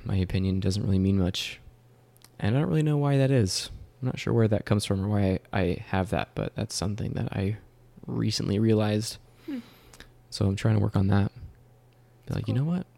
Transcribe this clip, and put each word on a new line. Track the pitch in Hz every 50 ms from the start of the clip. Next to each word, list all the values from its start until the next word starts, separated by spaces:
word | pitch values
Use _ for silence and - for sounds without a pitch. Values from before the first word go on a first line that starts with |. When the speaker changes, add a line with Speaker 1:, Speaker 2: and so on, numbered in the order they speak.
| -
Speaker 1:
my | 104 101 95
opinion | 92 90 - 95 92 95 92 95
doesn't | 95 95 92 101 -
really | 98 98 92
mean | 95 95 98 98
much. | 90 90 - - - - - - - - - - _ _ _ _ _ _ _ _ - - _ -
And | - 101 113 139
I |
don't | 160 180
really | 165 156 151
know | 151 147 147
why | 143 143 139 135
that | 135 131
is. | 139 127 107 92 - - - - - - - - - -
I'm | 127 127
not | - -
sure | - - 117
where | 117 113 107
that | 110 101 -
comes | - 110 104 -
from | - 101 98 95
or | 104
why | 104 101 101 95 92 - - - -
I, | 101
I | 90 87 82 - 110 -
have | - 95 95 -
that, | - 73 - - -
but | - - - -
that's | - 107 - -
something | - - 104 101 107 - 107 -
that | - 110 -
I | - 101 95 98 110 - - - _ _ - - - - -
recently | - 123 117 113 110 110 - - - 101 101
realized. | 113 110 110 107 107 104 107 107 110 - - - - - - - -
Speaker 2:
Hmm. | - 277 240 - - - - - - - - - - - - _ -
Speaker 1:
So | - - 104 98
I'm | 98
trying | 101 - 110 110
to | 104
work | 101 104 -
on | 104 95 95
that. | 104 101 98 -
Be | - - - - - - - - - _ _ _ _ _ - _ _ _ _
Speaker 2:
That's | - - 101
Speaker 1:
like, | 104 107
"You | 110
Speaker 2:
cool. | 123 143
Speaker 1:
know | 160
what? | 175 185 - - _